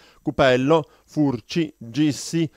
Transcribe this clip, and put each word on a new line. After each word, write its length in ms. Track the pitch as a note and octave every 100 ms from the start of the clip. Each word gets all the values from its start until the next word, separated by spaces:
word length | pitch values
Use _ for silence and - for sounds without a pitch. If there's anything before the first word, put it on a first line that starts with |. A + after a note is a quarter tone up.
| _ _
Cupello, 680 | - C#3+ C#3 B2+ C3 D#3+ - _ _
Furci, 680 | D3+ C#3+ A#2+ - F3 D#3+ -
Gissi, 720 | A#2 A#2 D3+ C3 - E3+ D#3+